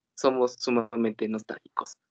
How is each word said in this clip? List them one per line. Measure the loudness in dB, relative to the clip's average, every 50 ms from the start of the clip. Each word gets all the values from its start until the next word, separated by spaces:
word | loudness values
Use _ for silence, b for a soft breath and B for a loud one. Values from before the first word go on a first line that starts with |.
| _ _ _
somos | 2 2 2 4 4 2 2 0
sumamente | -2 -2 2 2 2 2 0 -2 0 0 0 0 -2 -4 -2
nostálgicos. | -2 -4 -6 -8 -12 -12 _ -8 _ -8 -8 -8 -12 _ _ _